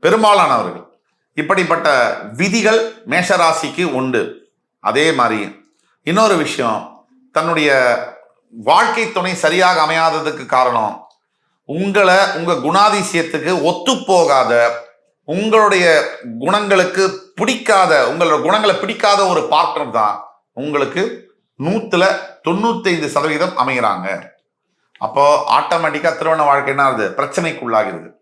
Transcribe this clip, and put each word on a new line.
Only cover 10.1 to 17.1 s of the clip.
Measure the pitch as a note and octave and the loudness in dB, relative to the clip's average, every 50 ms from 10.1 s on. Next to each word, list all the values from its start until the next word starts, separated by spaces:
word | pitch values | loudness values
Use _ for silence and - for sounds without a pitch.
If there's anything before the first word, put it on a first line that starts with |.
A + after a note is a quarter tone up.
| D#3+ D#3 D3 D3+ C#3+ C#3+ C3+ - - | 0 0 -4 -4 -6 -8 -8 -2 0
காரணம் | B2+ B2+ B2+ A#2+ A2+ A2 G#2 F#2 - - - _ _ _ _ _ _ _ _ _ _ _ _ | 2 2 2 2 0 -2 -4 -6 -10 -18 -20 _ _ _ _ _ _ _ _ _ _ _ _
உங்களை, | C#3+ D#3+ F#3+ G3+ F#3+ G#3 G3+ F#3 F3+ F#3+ G3 - - | -6 -4 -4 -2 2 2 4 4 6 4 4 2 -2
உங்க | D#3 E3+ E3+ F3 D3 B2 | -4 -2 -2 -2 0 0
குணாதிசயத்துக்கு | D3 E3+ F#3+ G3+ G#3+ G#3+ G#3 F3+ - - E3+ E3 E3 - D#3 C3+ D#3 F#3 F3 C#3 E3 | 0 2 4 4 4 2 0 -2 -2 -2 -2 -2 -2 -4 -4 -2 -2 -2 0 0 -2
ஒத்துப்போகாத, | F3+ - - - C4 - - - F3 F3+ E3+ - C#3 C3 B2+ G#2+ A#2+ A#2+ A#2 A2+ - - - - _ _ _ _ _ _ _ - | -2 -2 -2 -2 -2 -2 0 2 4 4 4 4 4 2 2 2 2 2 2 2 0 -4 -12 -16 _ _ _ _ _ _ _ -8
உங்களுடைய | D#3 F#3 G#3 A3 G#3+ A3 G#3+ G3+ G3 F#3 F3+ E3+ D#3+ D3+ C#3 - - - - A#2+ A2+ A#2 B2+ | -6 -4 -2 2 4 4 4 4 4 4 4 4 4 4 2 -2 -8 -12 -14 -14 -12 -6 -4
குணங்களுக்கு | E3 G3 G#3 G#3 G3 G3 F#3 F3+ F3+ F3+ F#3 F#3+ F#3 | 0 0 0 0 2 2 2 2 0 0 0 0 -2